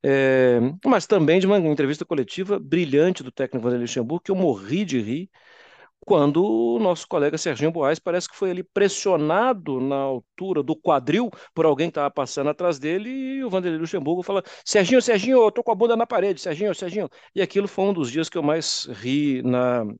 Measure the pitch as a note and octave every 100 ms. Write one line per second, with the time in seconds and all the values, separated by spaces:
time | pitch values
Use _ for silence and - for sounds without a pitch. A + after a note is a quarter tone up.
0 | C#3 C#3 C3+ C3 B2+ A#2+ B2 F3 - A3+
1 | - G3+ D3+ F3+ F#3+ G3+ D#3+ D3+ C3+ D3
2 | E3 D3+ A#2 - F#3+ G3+ C#3 E3 E3 C#3
3 | F3 F3+ B2+ - C3 B2+ A#2 B2 A#2+ B2+
4 | A#2 E3+ - F#3+ F3 G#2 F#2+ E3+ G3 C3
5 | G#2 C#3 G3 _ _ - - - - _
6 | - F3+ C#3+ D3+ G3+ A3 A#3 A#3 G3+ E3
7 | - E3 D3 D#3 F3 B2 D3+ E3 C#3 D#3
8 | F#3 F3 - - F#3+ F3+ F3+ G3 G3 G3
9 | G#3 E3+ D3+ F3+ B3+ G#3+ D#3 C3 C3 C#3
10 | C#3 C3 _ - F#3+ D#3+ C3 D#3 - C#3+
11 | B2 F3+ A#3+ - - - D#3+ C#3 E3+ D#3
12 | C#3+ - B2+ - C#3+ D3+ F3 C#3+ D3 F3+
13 | A3 C4+ C4 C4+ B3+ F#3+ F3+ D#3+ E3 F#3+
14 | C#3+ F3+ F3+ G3 - - - G#3+ F3 B3+
15 | A#3+ G#3 A3 C4 A3 A#3 A#3 G3+ A#3 A3+
16 | A#3 A3+ G3 E3+ F#3+ D3+ G#3 E3+ F3+ G3
17 | E3 - - - F#3 G3 G3+ - G3 F3+
18 | B2+ C#3 D#3+ F3 D3 D#3+ - - C#3+ G#2+
19 | A#2+ C#3 D3 C3 B2 B2 B2 B2 G#2+